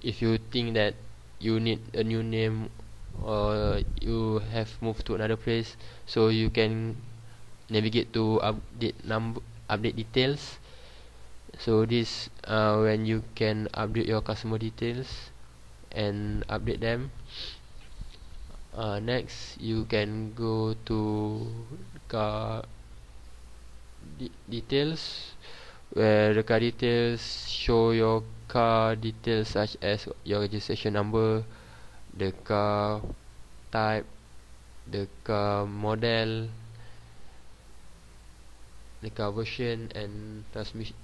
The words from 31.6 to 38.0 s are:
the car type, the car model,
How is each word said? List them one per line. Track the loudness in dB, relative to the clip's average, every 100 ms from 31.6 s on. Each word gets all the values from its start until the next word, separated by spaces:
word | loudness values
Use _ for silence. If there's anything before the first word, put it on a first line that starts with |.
| -16 -16 -14 -14 -10 -2
the | -2 -2
car | 0 2 4 4 2 0 -4 -8 -14 -16 -16 -16 -2
type, | 2 2 2 -2 -12 -16 -18 -16 -18 -18 -16 -6
the | -4 -4 -6
car | -2 2 2 2 0
model, | -2 -2 2 2 2 2 -2 -4 -8 -14 -14 -14 -14 -16 -14 -14 -12 -16 -16 -16 -16 -16 -18